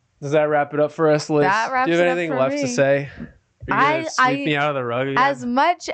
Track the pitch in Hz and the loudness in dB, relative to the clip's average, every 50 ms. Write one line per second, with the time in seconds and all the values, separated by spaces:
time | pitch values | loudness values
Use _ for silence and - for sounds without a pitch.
0 | _ _ _ _ 151 139 143 151 151 151 151 147 143 143 147 143 151 147 147 - | _ _ _ _ -8 -2 0 0 2 2 2 0 0 0 0 0 0 0 0 0
1 | 160 151 151 151 147 - 156 147 147 180 196 214 226 233 262 254 254 165 170 170 | 2 2 2 2 0 0 0 2 2 2 2 0 0 -2 -2 -2 0 0 2 2
2 | 175 175 170 175 175 165 285 - 262 262 277 294 285 254 240 - 139 135 139 139 | 2 2 2 0 -2 -2 0 0 0 0 0 -2 -4 -4 0 0 2 2 2 0
3 | 143 139 - - - - - _ _ _ _ _ - - 185 208 262 285 311 330 | 0 -6 -12 -16 -16 -18 -18 _ _ _ _ _ -6 -4 0 2 2 2 2 0
4 | 320 311 - - 254 254 262 277 285 208 147 143 143 151 147 139 127 120 117 123 | -4 -6 -2 0 0 2 0 0 -2 -2 0 0 0 0 0 -2 -2 -2 -2 -2
5 | 131 139 139 233 254 277 277 254 247 240 240 262 285 330 359 330 - - | -2 0 0 2 2 2 0 -2 -4 -4 0 0 2 2 0 -2 -4 -6